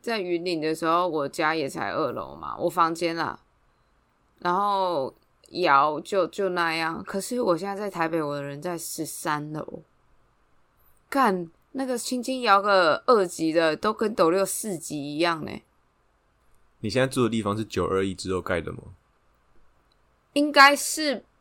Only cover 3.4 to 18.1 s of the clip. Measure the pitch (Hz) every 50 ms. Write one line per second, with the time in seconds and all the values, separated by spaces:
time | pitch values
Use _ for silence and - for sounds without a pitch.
3.4 | _ _ _ _ _ _ _ _ _ _ _ _ _ _ _ _ _ _ _ _
4.4 | - 180 175 190 202 208 202 196 185 180 170 143 131 120 - _ _ _ _ _
5.4 | _ - - 165 180 160 143 139 143 151 151 151 151 - 208 190 175 - - -
6.4 | 196 185 180 175 170 165 160 165 165 160 165 156 - - - 196 190 - 247 247
7.4 | 240 190 170 160 185 202 196 196 214 202 - 175 165 160 165 165 151 143 143 143
8.4 | 139 143 143 143 156 180 175 160 - - - - 156 - - - - 165 151 147
9.4 | 147 151 156 156 - - - - - _ _ _ _ _ _ _ _ _ _ _
10.4 | _ _ _ _ _ _ _ _ _ _ _ _ _ - - 277 254 214 190 180
11.4 | 170 165 _ _ _ _ - 262 269 254 254 233 - - 254 247 226 - 262 254
12.4 | 240 220 196 196 196 208 196 190 180 156 - - - - 247 214 190 175 - -
13.4 | 160 160 156 170 165 160 156 156 - 214 214 - - 208 - - 175 160 170 196
14.4 | 196 185 - - - 220 185 151 - - 151 147 139 147 147 151 170 175 165 156
15.4 | - 101 - - _ _ _ _ _ _ _ _ _ _ _ _ _ _ _ _
16.4 | _ _ _ - _ _ _ - - 107 104 127 131 135 131 135 123 110 113 113
17.4 | 101 101 104 107 110 104 - - 87 80 92 95 98 98